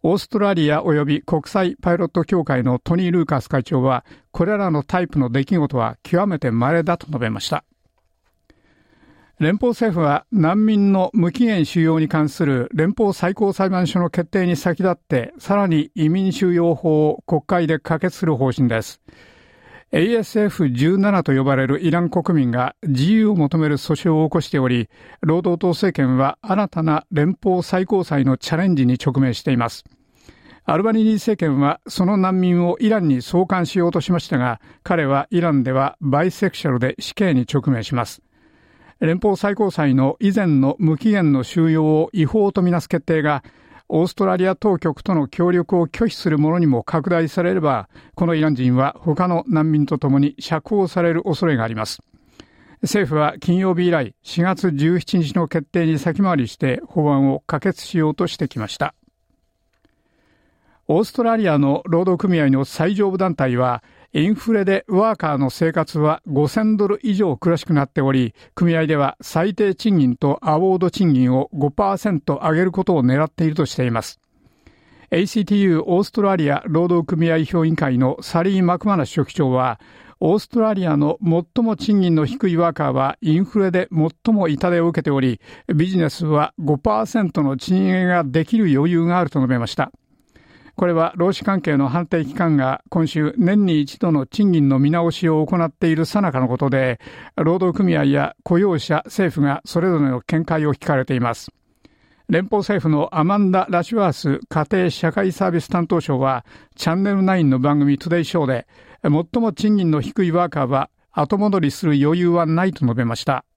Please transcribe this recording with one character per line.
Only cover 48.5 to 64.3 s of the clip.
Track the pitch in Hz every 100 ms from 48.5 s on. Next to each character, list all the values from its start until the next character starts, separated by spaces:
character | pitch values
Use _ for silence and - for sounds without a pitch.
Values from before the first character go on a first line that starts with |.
| 131
人 | 127
は | 127 135 -
他 | 170 147 180
の | 170 -
難 | 160 156
民 | 151 143
と | 143
共 | 143 139
に | 143 139
釈 | - 160 -
放 | 208 185
さ | -
れ | 170
る | 165
恐 | 190 151 175
れ | 135
が |
あ | 113
り | 110
ま | 110
す。 | - _ _ _ _ - _ _ -
政 | - 208 160
府 |
は | 151 151 -
金 | - 180
曜 | 190 175
日 | 175
以 |
来、 | 165 120 -
四 | - -
月 | 175 180 185
十 | 143 151 175
七 | - 190
日 | 156
の | 147 160
決 | - 143
定 | 175 160
に | 156
先 | 180 160
回 | 196 165
り | 117
し | -
て | - -
法 | 339 - 147
案 | 139 139
を | 135 -
可 | 151
決 | 196 175 -
し | 170
よ | 156
う | 151
と | 175
し | -
て | 147
き | -
ま | 107
し | -
た。 | 151 - _ _ _ _ _ _ _ _ _ _ _ _ _ _ _ _ _ _ _
オ | 160
ー |
ス | 220
ト | -
ラ | 233 226
リ | 202
ア | 147
の | 143 143 -
労 | 165
働 | 185 180
組 | 196 175
合 | 143
の | 135
最 | 135 - 165 202
上 | 202
部 | 185
団 | 190 151
体 | 131 123
は、 | 127 120 _ _ _
イ | -
ン | 170